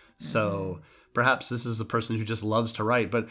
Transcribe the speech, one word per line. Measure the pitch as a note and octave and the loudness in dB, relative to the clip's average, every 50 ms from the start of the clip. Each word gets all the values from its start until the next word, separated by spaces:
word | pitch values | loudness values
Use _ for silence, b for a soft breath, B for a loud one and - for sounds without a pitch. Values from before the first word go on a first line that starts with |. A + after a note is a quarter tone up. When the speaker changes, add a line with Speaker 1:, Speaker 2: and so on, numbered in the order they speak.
| b b b b | b b b b
Speaker 1:
So | - D#2 - A2+ G#2+ G#2 G2 G2 F#2+ F#2 F2+ | -8 -2 0 2 2 2 0 -2 -2 -4 -6
Speaker 2:
Mm-hmm. | E2+ b b b b b b b | -8 b b b b b b b
Speaker 1:
perhaps | A#2+ A#2+ C3 C3 - - - | 2 4 4 4 2 0 -4
this | B2 A#2+ A#2+ | -4 -4 -4
is | A#2+ A2+ G#2+ | -4 -4 -4
the | A2 | -4
person | - - A#2 A2+ - A2+ A2 | -2 -2 -2 0 0 -2 -2
who | G#2+ | 0
just | G#2+ A2+ G#2+ | -2 -2 -2
loves | G#2+ G#2+ G#2+ A#2 A#2 A2+ | 0 2 2 2 2 0
to | - - G#2+ | -2 -2 0
write. | A2 B2 B2 G#2+ F#2 | 2 2 2 2 2
But | A2+ A#2 A2 B | 0 0 -2 B